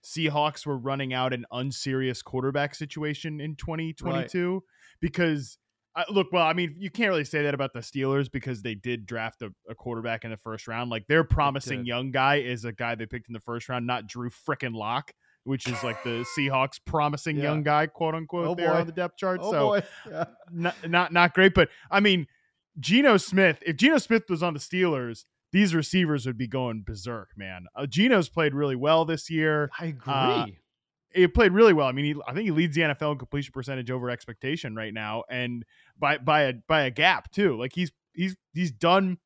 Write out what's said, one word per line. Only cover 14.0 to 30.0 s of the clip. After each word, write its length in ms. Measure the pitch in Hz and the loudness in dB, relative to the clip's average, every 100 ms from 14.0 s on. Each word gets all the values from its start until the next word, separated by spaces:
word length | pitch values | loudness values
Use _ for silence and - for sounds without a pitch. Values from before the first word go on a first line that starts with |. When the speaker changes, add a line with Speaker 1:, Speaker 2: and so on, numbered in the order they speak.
| - | -6
Speaker 1:
Drew 240 | 123 123 | -10 -10
frickin' 440 | - - 139 131 | -10 -6 -4 -4
Lock, 380 | 113 107 123 147 _ _ _ | -6 -4 -6 -6 _ _ _
which 240 | - 135 - | -6 -6 -4
is, 140 | 117 | -4
like, 200 | 123 113 | -4 -6
the 240 | 123 117 123 | -4 -6 -4
Speaker 2:
<laughs> 60 | - | -2
Speaker 1:
Seahawks' 440 | 139 135 131 - | 0 0 0 -4
promising 520 | - 160 147 147 - 147 | -4 0 0 -2 -4 -2
Speaker 2:
Yeah. 80 | |
Speaker 1:
young 180 | 143 151 | 0 0
guy, 240 | 151 147 156 | 2 2 0
quote 280 | - 160 | -2 -4
unquote, 320 | 160 160 175 165 | -4 -6 -4 -4
Speaker 2:
Oh, 60 | |
Speaker 1:
there 180 | 170 170 | 0 2
Speaker 2:
boy. 80 | 165 | 2
Speaker 1:
on 60 | 165 | 0
the 60 | |
depth 240 | 165 175 - | -4 -6 -4
chart. 240 | 190 185 | -4 -2
Speaker 2:
Oh, 100 | 185 | -2
Speaker 1:
So, 140 | 175 143 | 2 2
Speaker 2:
boy. 140 | 208 - - - | 2 -2 -14 -14
Yeah. 140 | 156 160 _ - | -8 -8 _ -14
Speaker 1:
not, 400 | 170 175 - 165 | -4 -4 -4 0
not, 220 | 175 180 | 2 4
not 220 | 170 175 | 4 4
great. 200 | - 190 | 8 6
But, 160 | 185 160 - - | 8 4 2 0
I 100 | 196 | 4
mean, 260 | 202 185 143 _ _ _ _ - | 4 4 0 _ _ _ _ -10
Geno 380 | 127 220 285 208 | 2 6 8 6
Smith, 460 | - 185 190 151 - | 4 4 4 4 -4
if 100 | 156 | 4
Geno 220 | 254 311 | 6 6
Smith 260 | - 226 - | 4 0 2
was 140 | 175 | -2
on 100 | 175 | -2
the 60 | 143 | -4
Steelers, 640 | - 185 180 143 120 113 - _ _ | -6 0 0 0 -4 -10 -16 _ _
these 240 | 185 202 | 4 4
receivers 520 | 165 147 185 170 147 123 | 4 2 2 2 0 -2
would 100 | 117 | -6
be 100 | 120 | -4
going 360 | 131 127 110 | -4 -4 -6
berserk, 480 | 98 107 101 117 95 | -8 -10 -10 -10 -12
man. 300 | - 95 92 90 | -14 -14 -14 -16
Uh, 120 | 110 139 | -10 -6
Geno's 420 | 117 226 226 160 | 2 4 4 2
played 240 | - 151 | 0 -2
really 240 | 139 147 131 | 0 -2 0
well 300 | 143 160 160 | 2 2 2
this 240 | 160 - | -4 -4
year. 400 | 160 156 151 143 - | -2 0 0 -2 -6
Speaker 2:
I 60 | 170 | -10
agree. 260 | 139 | -8